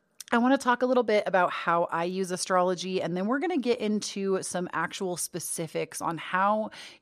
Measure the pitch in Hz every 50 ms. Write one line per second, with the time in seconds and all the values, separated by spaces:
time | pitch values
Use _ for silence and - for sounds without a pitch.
0 | _ _ _ - - - - 233 233 254 277 269 - 247 240 240 254 254 254 247
1 | 240 226 214 208 196 190 185 190 180 - - - - 180 170 170 170 - - 165
2 | 170 180 185 185 190 170 180 180 - - 190 180 180 185 185 165 170 190 185 185
3 | - 170 170 185 196 214 254 285 302 359 359 294 226 247 233 - 220 214 214 208
4 | - - - 202 196 196 190 185 170 - - 180 180 - - 156 165 180 - -
5 | 202 180 175 160 - - - 170 - - - - 170 156 - 165 160 156 - -
6 | - 160 170 147 - - - 185 196 202 214 220 220 208 - - - - - -